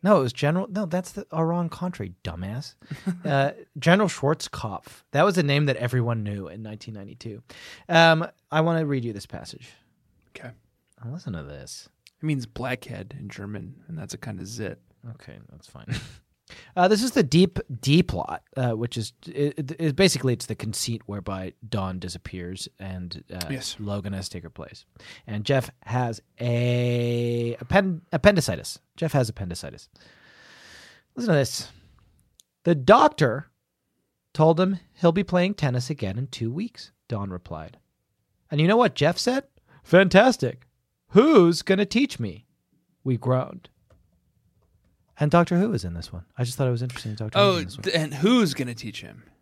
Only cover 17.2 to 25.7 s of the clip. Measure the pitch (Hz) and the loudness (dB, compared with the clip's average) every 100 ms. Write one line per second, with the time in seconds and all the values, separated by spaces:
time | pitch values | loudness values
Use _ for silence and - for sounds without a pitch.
17.2 | 151 160 185 - - 123 - 156 180 87 | 4 6 4 2 -8 -6 4 4 4 -2
18.2 | - 80 _ - 123 113 120 - 107 _ | -6 -10 _ -4 -2 -2 -4 -6 -8 _
19.2 | - 143 143 143 135 165 160 139 190 - | -12 -2 -2 -2 -8 -4 -2 2 2 4
20.2 | 131 120 - 107 110 - - 113 - 101 | 0 -2 -4 -8 -6 -6 -6 -6 -8 -10
21.2 | 95 95 92 - 110 107 95 92 90 87 | -8 -8 -8 -12 -6 -4 -4 -6 -8 -12
22.2 | - 92 87 92 - _ 98 92 90 80 | -12 -10 -10 -10 -12 _ -12 -10 -10 -12
23.2 | - 90 73 135 - - 104 101 98 98 | -12 -12 -8 -8 -8 -10 -6 -6 -6 -8
24.2 | 92 90 82 - 80 - _ _ - - | -8 -12 -14 -16 -16 -18 _ _ -20 -20
25.2 | - 107 107 135 - | -10 -8 0 0 0